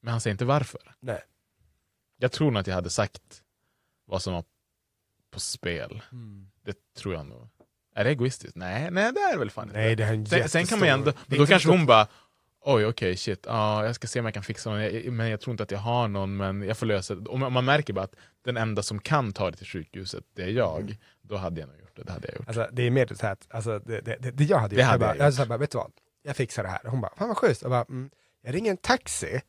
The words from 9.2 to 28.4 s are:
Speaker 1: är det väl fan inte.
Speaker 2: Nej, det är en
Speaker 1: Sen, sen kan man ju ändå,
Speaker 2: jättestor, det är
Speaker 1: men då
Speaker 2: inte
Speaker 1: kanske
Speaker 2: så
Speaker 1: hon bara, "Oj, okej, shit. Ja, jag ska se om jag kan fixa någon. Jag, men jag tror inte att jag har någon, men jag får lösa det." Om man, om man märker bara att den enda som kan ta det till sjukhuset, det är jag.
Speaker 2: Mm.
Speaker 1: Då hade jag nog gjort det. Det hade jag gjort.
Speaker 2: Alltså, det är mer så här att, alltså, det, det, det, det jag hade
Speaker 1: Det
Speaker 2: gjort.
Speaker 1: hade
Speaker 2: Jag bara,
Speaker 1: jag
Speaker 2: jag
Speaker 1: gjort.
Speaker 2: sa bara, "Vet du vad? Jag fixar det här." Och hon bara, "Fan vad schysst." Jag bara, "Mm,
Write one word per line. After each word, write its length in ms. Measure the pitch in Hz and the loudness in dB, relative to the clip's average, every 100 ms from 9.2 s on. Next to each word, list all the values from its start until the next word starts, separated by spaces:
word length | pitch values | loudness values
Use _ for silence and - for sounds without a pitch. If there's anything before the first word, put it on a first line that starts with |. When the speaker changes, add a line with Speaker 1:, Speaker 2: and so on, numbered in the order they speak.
Speaker 1:
är 120 | 403 | 0
det 60 | 226 | 0
väl 120 | 113 | -4
fan 140 | - | -6
inte. 140 | 101 104 | -8 0
Speaker 2:
Nej, 180 | 110 110 | 2 2
det 80 | |
är 80 | 107 | 0
en 120 | 110 107 | 0 2
Speaker 1:
Sen, 220 | 170 120 | 2 2
sen 180 | 165 175 | 0 2
kan 120 | 220 | 4
man 100 | 180 | 4
ju 60 | |
ändå, 120 | 135 135 | 4 2
Speaker 2:
jättestor, 180 | 143 - | -2 -4
det 100 | 135 | 4
är 20 | |
Speaker 1:
men 0 | |
då 40 | |
Speaker 2:
inte 100 | 143 | 8
Speaker 1:
kanske 140 | 185 151 | 8 8
Speaker 2:
så 40 | |
Speaker 1:
hon 140 | 180 151 | 6 8
bara, 200 | 113 107 - _ _ _ _ | 8 8 0 _ _ _ _
"Oj, 260 | - 127 107 | 2 2 2
okej, 300 | 117 95 92 | 0 -2 -2
shit. 280 | - 98 - | -4 -6 -4
Ja, 380 | 113 107 107 107 | -2 0 0 -2
jag 80 | |
ska 120 | 120 117 | -4 -6
se 120 | 127 | -4
om 40 | 113 | -4
jag 80 | |
kan 80 | 107 | -6
fixa 280 | 101 110 - | -10 -8 -4
någon. 100 | 104 | -2
Jag, 300 | 107 107 117 | -2 -4 -6
men 160 | 120 113 | -2 -2
jag 100 | 107 | -2
tror 120 | - | -6
inte 100 | 113 | -6
att 80 | 107 | -4
jag 80 | 101 | -4
har 300 | 107 120 117 | -2 0 0
någon, 280 | 101 98 98 | -2 -2 -2
men 260 | 98 98 | -2 -2
jag 160 | 98 110 | -4 -2
får 80 | 117 | 0
lösa 280 | 101 90 | 0 0
det." 160 | 95 104 | -8 -6
Om 100 | 127 | -4
man, 60 | 131 | 0
om 60 | |
man 120 | 127 | 2
märker 280 | 127 147 147 | 4 2 2
bara 120 | 95 | -4
att 100 | 95 - - _ | -4 -10 -20 _
den 120 | - 120 | -6 -2
enda 260 | 113 104 | -2 -2
som 160 | 98 104 | -4 -6
kan 340 | - 151 117 | 0 0 0
ta 180 | 98 95 | -2 -4
det 60 | 80 | -4
till 100 | 95 | -10
sjukhuset, 580 | 95 78 - 95 - - - | -10 -10 -12 -12 -12 -14 -8
det 60 | |
är 60 | 92 | -4
jag. 320 | 113 104 78 | 0 0 -2
Speaker 2:
Mm. 140 | 101 107 _ _ | -6 -10 _ _
Speaker 1:
Då 140 | - 104 | -10 -6
hade 240 | 92 82 | -4 -6
jag 80 | 73 | -10
nog 100 | 69 | -16
gjort 160 | - - | -20 -20
det. 60 | |
Det 100 | - | -12
hade 160 | 90 - | -10 -8
jag 80 | - | -10
gjort. 100 | - | -6
Speaker 2:
Alltså, 200 | 117 113 | -4 -4
det 100 | 123 | 0
är 80 | 123 | 2
mer 160 | 127 120 | 4 2
så 120 | 98 110 | 0 -4
här 60 | |
att, 140 | 98 - | -4 -8
alltså, 280 | 113 110 107 | -8 -4 -6
det, 220 | 101 110 | -6 -8
det, 160 | 117 120 | -6 -8
det, 100 | 127 | -8
det 140 | 127 | 0
jag 140 | 147 185 | 4 4
hade 160 | 110 127 | 4 4
Speaker 1:
Det 40 | |
Speaker 2:
gjort. 60 | 127 | 6
Speaker 1:
hade 140 | 131 | 6
Speaker 2:
Jag 60 | 110 | 4
bara, 60 | 107 | 4
Speaker 1:
jag 40 | |
Speaker 2:
jag 40 | 143 | 4
Speaker 1:
gjort. 60 | 131 | 4
Speaker 2:
sa 100 | 127 | -2
bara, 120 | 117 | -2
"Vet 120 | 143 | -2
du 80 | 123 | -4
vad? 120 | - _ _ _ | -8 _ _ _
Jag 140 | - 139 | -10 -4
fixar 260 | 123 - | -4 -2
det 60 | 98 | -4
här." 120 | 95 | -6
Och 60 | 120 | -4
hon 100 | 127 | -4
bara, 120 | 104 - | -4 -4
"Fan 100 | 220 | -4
vad 80 | 226 | 2
schysst." 240 | 226 127 | 2 2
Jag 80 | 123 | 0
bara, 140 | 123 120 | 0 0
"Mm, 220 | 131 135 _ _ _ | -6 -10 _ _ _